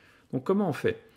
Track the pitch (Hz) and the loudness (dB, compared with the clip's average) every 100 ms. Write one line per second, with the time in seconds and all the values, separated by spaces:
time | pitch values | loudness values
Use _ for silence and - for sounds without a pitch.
0 | - _ _ 131 123 196 196 127 104 - | -20 _ _ -4 0 2 2 0 0 -2
1 | - | -10